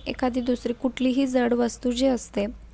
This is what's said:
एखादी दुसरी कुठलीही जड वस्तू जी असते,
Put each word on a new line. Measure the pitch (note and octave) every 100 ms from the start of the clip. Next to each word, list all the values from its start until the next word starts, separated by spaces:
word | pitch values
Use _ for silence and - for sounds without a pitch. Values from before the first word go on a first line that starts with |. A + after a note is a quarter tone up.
| -
एखादी | A#3+ B3+ B3
दुसरी | B3 A#3+ A#3
कुठलीही | A#3 B3+ - C4 B3+ C4+
जड | B3+ A#3+
वस्तू | A#3+ A#3 - B3
जी | A#3+ C4+
असते, | A#3+ - - G3+ - -